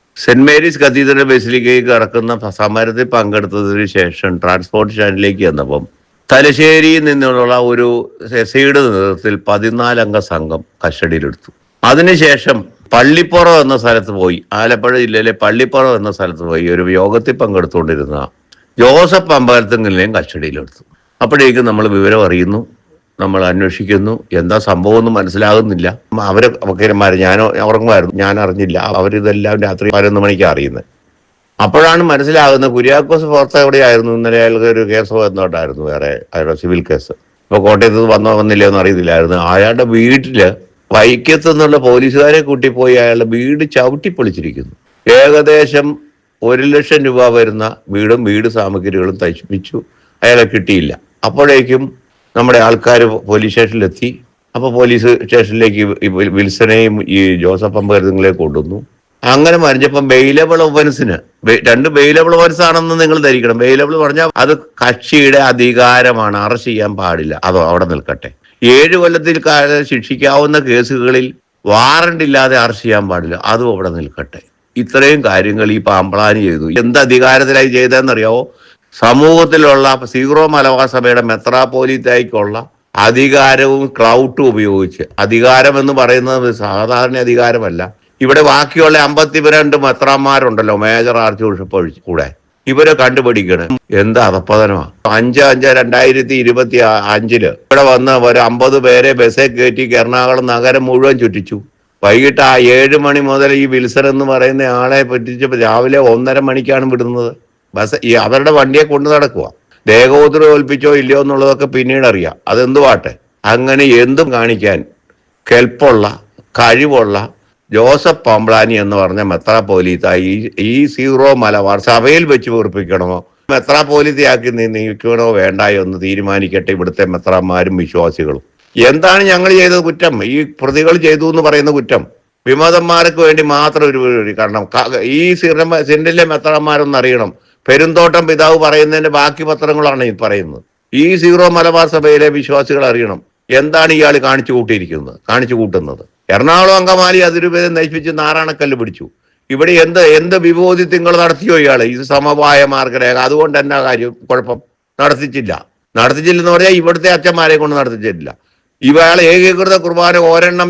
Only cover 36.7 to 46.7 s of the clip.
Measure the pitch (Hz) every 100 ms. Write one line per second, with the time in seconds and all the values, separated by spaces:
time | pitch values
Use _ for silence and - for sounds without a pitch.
36.7 | 90 82 73 - - _ _ _ 104 101
37.7 | 104 113 107 113 104 110 107 107 104 101
38.7 | 98 92 92 87 82 82 90 85 92 107
39.7 | 117 123 113 117 135 127 127 92 92 -
40.7 | _ - 110 113 120 139 156 160 151 151
41.7 | 147 127 123 131 135 147 156 143 135 131
42.7 | 123 127 123 117 117 113 117 127 147 156
43.7 | 135 127 143 190 175 113 - 78 69 67
44.7 | - _ _ - 123 139 151 147 151 139
45.7 | 143 147 147 - _ _ _ 117 127 139